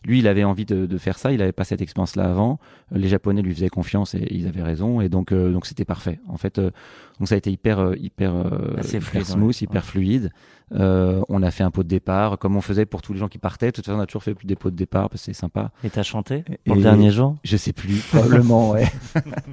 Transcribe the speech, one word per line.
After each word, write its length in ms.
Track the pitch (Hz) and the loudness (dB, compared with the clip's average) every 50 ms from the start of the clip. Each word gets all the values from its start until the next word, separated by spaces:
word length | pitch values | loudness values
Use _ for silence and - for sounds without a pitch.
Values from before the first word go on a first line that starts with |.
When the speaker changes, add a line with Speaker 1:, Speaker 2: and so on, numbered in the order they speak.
| - | -4
Speaker 1:
Lui, 140 | - 123 127 | 0 2 4
il 100 | 113 104 | 4 4
avait 160 | 98 101 101 | 4 4 4
envie 220 | 98 95 98 107 | 2 2 -2 -2
de, 180 | - 101 95 95 | -2 0 0 0
de 140 | 87 92 87 | -2 -2 -2
faire 200 | - 95 92 - | -2 -4 -4 -2
ça, 140 | - 135 | 0 0
il 80 | 139 110 | 2 2
avait 120 | 98 92 | 2 0
pas 120 | - - 95 | 0 -2 -4
cette 160 | - 98 85 | -4 -4 -4
expérience-là 480 | 95 - - 101 90 - - 98 95 90 | -4 -6 -4 -4 -4 -2 -2 -2 0 0
avant. 300 | 90 95 107 123 151 - _ - - - _ - | 2 2 2 0 0 -4 _ -18 -20 -20 _ -6
Euh, 60 | 90 98 | -4 0
les 100 | 95 95 | 2 2
Japonais 320 | 98 92 - 101 101 104 | 2 2 2 0 0 0
lui 140 | 98 92 85 | 0 -2 -2
faisaient 160 | 80 92 90 | -2 -2 -2
confiance 440 | - 92 85 - - 101 98 - - | -2 -2 -4 -2 -2 -2 -2 -2 -4
et 120 | 90 - - | -6 -6 -4
ils 140 | 95 92 87 | -4 -4 -4
avaient 160 | 90 80 92 | -4 -4 -4
raison. 380 | 82 82 82 78 98 117 120 117 | -4 -4 -2 -2 -2 -2 0 0
Et 80 | 101 87 | 0 0
donc, 240 | 87 92 82 - | 0 0 0 0
euh, 180 | 98 92 90 90 | 0 2 2 2
donc 140 | 90 90 - | 0 0 -4
c'était 220 | - - - - | -6 -6 -6 -4
parfait. 340 | - 85 - - 90 82 - - - | -4 -4 -6 -4 -6 -8 -8 -10 -12
En 80 | 82 | -12
fait, 220 | 85 - 98 - 107 | -6 -6 -4 -2 0
euh, 120 | 95 92 - - - - - - - - _ - | -2 -2 -2 -6 -20 -20 -20 -20 -20 -20 _ -6
donc 100 | 95 90 | 0 0
ça 80 | 107 | 0
a 20 | 98 | 0
été 120 | - 101 | 2 -2
hyper, 280 | 98 - - 113 107 98 | -4 -2 0 0 2 2
euh, 160 | 92 92 92 | 2 0 0
hyper, 380 | - 92 92 _ - 98 92 87 | -4 -6 -12 _ -2 -2 0 0
euh, 400 | 90 87 - - - - - - | 0 -2 -2 -2 -4 -4 -4 -4
Speaker 2:
Assez 220 | - - - - 107 | -4 -6 -4 -4 -6
Speaker 1:
hyper 100 | - - | -6 -2
Speaker 2:
fluide, 160 | - 101 95 | -4 -4 -4
Speaker 1:
smooth, 300 | 92 92 101 107 117 127 | -2 0 2 2 2 2
Speaker 2:
ouais. 60 | - | 0
Speaker 1:
hyper 180 | 107 - - 85 | -4 -4 -4 -4
Speaker 2:
Ouais. 60 | - - | -4 -2
Speaker 1:
fluide. 420 | - 98 95 98 120 131 104 87 - _ _ _ - _ _ - | -2 0 0 2 2 0 0 -4 -8 _ _ _ -20 _ _ -8
Euh, 500 | - 98 98 95 92 92 92 92 92 95 101 - | -2 2 2 4 4 4 4 4 2 0 0 0
on 120 | 101 98 | 0 2
a 80 | 92 87 | 2 0
fait 140 | - - 95 | 0 0 0
un 60 | 90 | 0
pot 140 | - 98 87 | 0 0 -2
de 40 | 82 | 0
départ, 500 | 95 92 - - 92 98 107 107 101 - | 0 -2 0 0 0 0 2 0 -2 -2
comme 160 | - 95 101 | 0 0 0
on 60 | 101 | 0
faisait 240 | 92 - 98 104 107 | 0 0 0 0 0
pour 160 | - - 85 | 0 -2 -10
tous 140 | - - 101 | -8 -8 -8
les 40 | 95 | -6
gens 100 | 104 98 | -6 -6
qui 100 | - - | -8 -6
partaient. 300 | - 90 - - 117 123 | -6 -6 -4 -2 -2 -2
De 20 | |
toute 160 | - - - | -2 -4 -6
façon, 100 | 101 101 | -4 -2
on 60 | 104 | -2
a 40 | 98 | -4
toujours 180 | - - 104 - | -4 -6 -8 -6
fait 120 | 110 104 - - | -6 -8 -6 -4
des 120 | 95 95 | -6 -6
pots 140 | - - 98 | -2 -2 -6
de 60 | 90 | -2
départ 320 | 85 90 - - 98 98 104 | -2 -6 -2 -2 -2 -2 -2
parce 140 | - - | -6 -8
que 20 | - | -10
c'est 80 | 101 | -10
sympa. 380 | 95 - 90 85 - 107 107 110 _ - | -10 -8 -8 -6 -4 -4 -6 -6 _ -8
Speaker 2:
Et 60 | - 104 | -10 -6
t'as 140 | - 107 | -4 -4
chanté 420 | 98 - - 107 101 - 131 147 170 - | -4 -4 -4 -6 -6 -4 -6 -6 -6 -8
Speaker 1:
Et 80 | 180 - - | -12 -6 -2
Speaker 2:
pour 100 | - 113 | 2 2
le 60 | 98 | 4
dernier 300 | 101 110 107 104 104 104 | 6 8 8 8 8 6
jour ? 240 | 101 113 131 139 151 147 - | 6 4 2 2 0 -4 -2
Speaker 1:
je 120 | 87 107 | 0 0
sais 160 | 95 - - | 0 0 -2
plus, 280 | - - - 95 101 107 - - | -6 -6 -4 -2 -2 -2 -2 2
probablement, 640 | - 113 113 123 123 120 120 117 117 113 113 107 | 2 4 6 6 6 6 6 6 6 4 4 4
ouais. 200 | 107 110 117 - - - - - - | 2 2 2 2 0 -4 -12 -4 -4
<laughs> 100 | 156 139 151 - 135 - 139 | -4 -4 -2 -10 -10 -10 -12